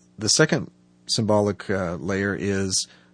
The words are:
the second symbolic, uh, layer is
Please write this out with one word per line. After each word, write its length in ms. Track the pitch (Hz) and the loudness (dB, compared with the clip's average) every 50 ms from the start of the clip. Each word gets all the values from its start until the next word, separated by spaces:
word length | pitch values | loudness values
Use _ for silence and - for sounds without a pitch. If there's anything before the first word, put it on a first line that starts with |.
| _ _ _ - | _ _ _ -6
the 100 | 104 104 | -2 0
second 440 | - - 156 - - 139 85 - - _ _ _ _ _ _ | 4 4 4 4 4 0 -2 -6 -12 _ _ _ _ _ _
symbolic, 640 | - - - 113 101 107 104 104 104 98 - - - | -4 -2 -2 2 2 4 4 4 2 0 -2 -4 -4
uh, 240 | 101 95 92 87 87 | -4 -2 -2 -4 -4
layer 400 | 82 67 90 98 95 98 101 98 | -6 -4 -4 -2 -2 0 -2 -2
is 540 | - - 101 98 98 98 95 92 - - - - - - _ | -2 -2 -2 0 0 0 0 -2 -2 -4 -4 -10 -20 -20 _